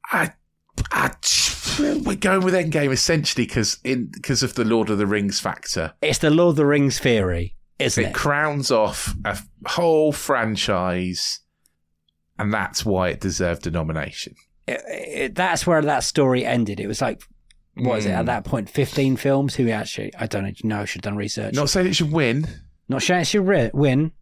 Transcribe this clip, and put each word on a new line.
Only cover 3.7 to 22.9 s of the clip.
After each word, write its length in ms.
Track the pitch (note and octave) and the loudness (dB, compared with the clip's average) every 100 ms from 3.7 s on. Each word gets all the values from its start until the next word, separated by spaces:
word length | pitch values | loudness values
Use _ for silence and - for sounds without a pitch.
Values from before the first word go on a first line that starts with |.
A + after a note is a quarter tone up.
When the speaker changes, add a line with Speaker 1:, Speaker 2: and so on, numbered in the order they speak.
| - | -2
Speaker 1:
in, 280 | B2 B2+ - - | -2 -2 -4 -8
'cause 180 | - B2+ | -2 0
of 120 | C3+ - | 0 0
the 100 | A2 | 2
Lord 240 | A2+ G#2+ | 2 2
of 80 | G2+ | 0
the 80 | G2+ | 2
Rings 340 | G#2 G2+ - | 0 0 -2
factor. 540 | G2+ - - F#2 D#2+ _ | -4 -6 -6 -4 -6 _
Speaker 2:
It's 160 | D#3 C3 | -2 2
the 140 | D#3 | 4
Lord 220 | D#3+ F3 | 6 6
of 20 | D3+ | 6
the 80 | C#3+ | 4
Rings 340 | D3 C#3 - | 4 2 2
theory, 560 | C3+ A2+ F#2 E2+ F2 - _ _ | 2 2 2 -2 -4 -8 _ _
isn't 260 | C3 - | -2 0
Speaker 1:
It 40 | - | -2
Speaker 2:
it? 80 | - | -2
Speaker 1:
crowns 560 | D3 C#3+ D3+ D3 B2+ | 0 0 0 -2 2
off 420 | A#2 G#2 - - - | 4 2 0 -6 -4
a 60 | G#2+ | -6
f-, 180 | G2 - _ - | -6 -10 _ -6
whole 440 | - E3+ D#3 D#3 | 0 4 4 4
franchise, 1300 | C#3+ - C3 A2+ G#2 - F#2+ F#2 F2+ F2+ F2 - - _ _ _ _ _ _ _ _ _ - | 0 0 0 0 -2 0 0 0 -2 -4 -4 -6 -6 _ _ _ _ _ _ _ _ _ -6
and 120 | G#2 | -2
that's 300 | G#2+ F#2 - | -2 -2 -4
why 260 | G#2+ F#2 F2+ | 0 0 0
it 120 | - | -2
deserved 460 | F#2+ E2+ F2 E2+ E2+ | -4 -2 -2 -2 -4
a 40 | |
nomination. 600 | E2 D#2 D#2+ C#2+ - - - _ _ - | -4 -2 -4 -6 -10 -14 -16 _ _ -8
Speaker 2:
It, 140 | - - | -8 -8
it, 480 | - - - C3+ - | -12 -10 -6 -6 -2
that's 320 | F3+ E3+ - | 0 0 2
where 140 | D#3+ | 2
that 200 | D3+ C#3 | 2 0
story 400 | - - C3 B2+ | 0 2 4 2
ended. 360 | A#2+ A#2+ G#2 G2 | 2 0 0 -2
It 80 | G2+ | -6
was 140 | A2+ | -2
like, 200 | B2 - - - _ _ _ - | -2 -4 -14 -20 _ _ _ -4
what 220 | B2 A2+ | -2 0
is 60 | G#2 | 0
it, 60 | |
at 100 | F2+ | 0
Speaker 1:
Hmm. 40 | A#2+ | 0
Speaker 2:
that 180 | A#2 - | -2 -2
point, 240 | B2 G2 | -4 -2
fifteen 480 | - C#3 - C3+ B2+ | -2 0 2 2 2
films? 380 | C#3 C#3 C#3 - | 2 2 0 0
Who 140 | A#2+ | 0
actually, 440 | G#2+ - - G2+ - | 0 -6 -8 -10 -6
I 100 | A2 | -4
don't 360 | G#2 G2 - | -4 -4 -4
know, 160 | A2 G#2 | -4 -2
I 40 | G#2 | -4
should 180 | F#2 | -6
have 80 | G#2 | -6
done 60 | G#2 | -4
research. 360 | G#2 - G#2+ | -4 -4 -2
Speaker 1:
Not 160 | B2+ C#3+ | 0 2
saying 180 | F#3+ F#3 | 2 2
it 80 | F3 | 2
should 160 | D#3 | 0
win. 360 | D#3+ C3 C3 D#3+ - - _ | 2 2 0 -2 -8 -18 _
Speaker 2:
Not 140 | - | -6